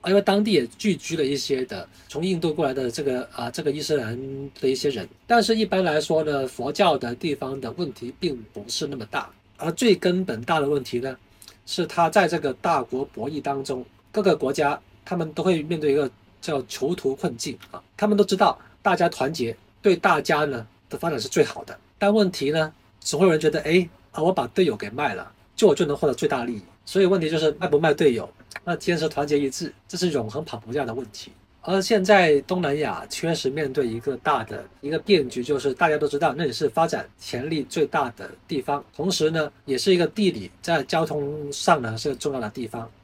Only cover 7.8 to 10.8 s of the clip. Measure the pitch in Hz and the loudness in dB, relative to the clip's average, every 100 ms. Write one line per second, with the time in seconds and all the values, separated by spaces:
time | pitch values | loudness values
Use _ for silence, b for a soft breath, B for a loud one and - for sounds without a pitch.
7.8 | - - 120 - 165 127 107 110 101 - | -8 -8 -14 -6 -6 -6 -10 -16 -8 -6
8.8 | 147 139 107 135 - _ _ _ 156 170 | -6 -8 -6 -8 -8 _ _ _ -6 2
9.8 | 240 185 180 180 185 113 - 160 139 147 | 4 4 4 0 -2 -6 0 0 2 0